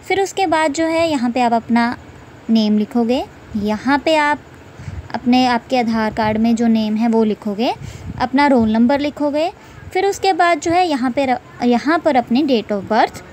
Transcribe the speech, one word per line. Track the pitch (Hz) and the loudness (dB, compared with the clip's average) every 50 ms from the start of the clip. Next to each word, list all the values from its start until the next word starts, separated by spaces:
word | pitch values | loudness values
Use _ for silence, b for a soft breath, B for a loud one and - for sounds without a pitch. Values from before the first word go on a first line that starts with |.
| - | -4
फिर | - 370 381 | -2 -2 0
उसके | 392 370 - - 381 | 0 -2 -2 -2 0
बाद | 339 330 311 311 311 277 | 0 0 0 0 0 0
जो | 320 320 | -2 -2
है | 320 330 330 339 330 | 0 0 0 0 0
यहाँ | 302 269 226 247 | 0 0 -2 -2
पे | 233 254 | 0 0
आप | 247 233 233 | 0 2 0
अपना | 233 233 - 233 233 233 240 - - - - - - - - - - - - | 0 0 0 0 2 2 0 -4 -8 -14 -20 -20 -20 -20 -20 -20 -16 -2 0
नेम | 226 226 214 208 214 | 2 2 2 2 2
लिखोगे, | 214 214 208 - 240 233 226 247 285 381 - - - - - - | 0 0 0 -2 -2 0 0 0 -2 -2 -8 -14 -20 -20 -10 -8
यहाँ | 220 202 208 214 208 - 247 285 285 - | -6 -4 -4 -4 -2 0 0 0 0 2
पे | 330 320 | 0 2
आप | 311 294 294 294 - - - - - - - - B B B B B B - - | 2 2 0 -2 -4 -6 -20 -20 -20 -20 -20 -20 B B B B B B -10 -12
अपने, | 233 - 240 247 254 254 | -4 0 2 2 4 4
आपके | 247 247 233 - - 262 247 | 2 0 -2 -2 -2 -2 0
आधार | 233 233 226 226 220 214 214 | 0 0 0 0 -2 -2 -2
कार्ड | - 220 214 214 | -2 -2 0 0
में | 220 220 233 233 | 0 2 2 2
जो | 226 240 | 2 2
नेम | 226 226 220 220 214 214 | 2 2 2 0 -2 -2
है | 214 233 | 0 0
वो | 233 220 226 226 | 2 2 2 2
लिखोगे, | 214 202 - - 214 202 196 233 302 415 466 B B B B B B B - | 0 -2 -4 -6 -8 -4 -2 -2 -2 -2 -6 B B B B B B B -4
अपना | 262 247 - 277 285 | -4 -2 2 2 4
रोल | 285 277 240 226 220 214 | 4 4 4 2 2 2
नंबर | 226 233 247 285 277 | 2 4 2 2 0
लिखोगे, | 285 294 - - 294 294 277 302 320 370 - B B B B B B - - | -2 -4 -4 -2 -4 -2 0 -2 -2 -2 -4 B B B B B B -6 -4
फिर | 370 381 | 0 0
उसके | 392 403 - - 392 381 | 0 -2 0 0 0 2
बाद | 320 349 339 339 294 | 4 2 2 2 0
जो | - 349 | 0 0
है | 330 359 370 | 2 2 2
यहाँ | 349 294 247 240 262 | 2 0 -2 -2 -2
पे | 240 285 277 | 0 0 0
र-, | 254 247 - - - - - 254 | 0 -2 -4 -4 -14 -10 -2 0
यहाँ | 240 240 233 - 269 330 349 | 2 2 2 2 0 0 2
पर | - 320 285 | 2 2 2
अपनी | 254 233 - 233 254 330 | 2 0 2 0 0 2
date | 269 262 220 202 - | 2 0 0 0 -2
of | 208 202 190 - | -6 -6 -2 0
birth | 214 226 302 403 - - - - | 2 2 2 0 -2 -14 -20 -20